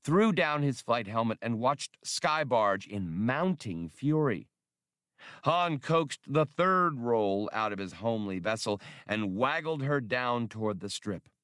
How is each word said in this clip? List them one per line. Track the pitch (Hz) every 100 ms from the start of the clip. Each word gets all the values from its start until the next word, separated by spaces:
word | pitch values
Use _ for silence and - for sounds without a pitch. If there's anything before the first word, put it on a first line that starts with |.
threw | - 170 220
down | 175 160 147
his | 143 123
flight | - 117 101
helmet | 113 117 110
and | 113 113
watched | 123 147 - _
Skybarge | - - 170 156 147 123 104 98 -
in | 104 90 82 113
mounting | 135 180 180 117 85 82
fury. | - 139 156 147 92 - _ _ _ _ _ _ _ - -
Han | - 170 175 147
coaxed | - 160 156 - -
the | 147 151
third | - 180 185 175 135
roll | 120 117 104 98 104
out | 107 107
of | 101
his | 95
homely | 98 113 113 104 95
vessel | 90 110 - 104 - - -
and | 107 107 95
waggled | 131 160 156 160
her | 135 143
down | 113 123 123 120 117
toward | 110 110 101
the | 101
strip. | - 107 92 _ _